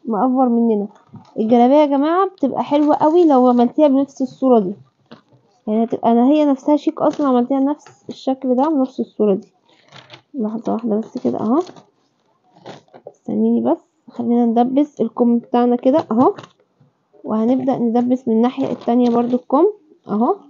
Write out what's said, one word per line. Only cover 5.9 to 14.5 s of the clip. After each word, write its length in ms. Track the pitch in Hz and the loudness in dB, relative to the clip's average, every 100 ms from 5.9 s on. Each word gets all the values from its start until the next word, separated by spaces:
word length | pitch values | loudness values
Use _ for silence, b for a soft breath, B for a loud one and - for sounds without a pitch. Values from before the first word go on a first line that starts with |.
| - - | -2 0
انا 160 | 233 247 | 2 2
هي 160 | 302 | 2
نفسها 320 | 294 269 - 294 | 2 0 0 0
شيك 240 | 320 311 | -2 -2
اصلا 260 | 302 294 285 | -4 -2 0
لو 60 | 247 | 0
عملتيها 240 | 247 277 | 0 -2
نفس 440 | 269 294 - _ - | -2 -4 -12 _ -18
الشكل 460 | - - 262 262 | -10 -6 -6 -2
ده 140 | 247 294 | -2 0
ونفس 320 | 302 262 - | -2 -4 -6
الصورة 340 | 233 - 214 | -10 -2 -2
دي. 180 | 190 - _ B B B B B B _ | -2 -6 _ B B B B B B _
لحظة 380 | 285 214 226 214 | -8 -8 -6 -6
واحدة 240 | 214 233 208 | -6 -4 -6
بس 220 | 226 247 | -6 -6
كده 220 | 240 247 | -6 -4
اهو، 200 | 214 277 370 - _ _ _ _ _ _ _ _ - - _ - - | -2 -2 -2 -14 _ _ _ _ _ _ _ _ -20 -20 _ -20 -20
استنيني 520 | _ - 214 226 233 | _ -8 -2 0 0
بس، 180 | 233 330 _ _ - | -2 -4 _ _ -20
خلينا 360 | - 233 240 | -10 -2 0
ندبس 540 | 233 | 0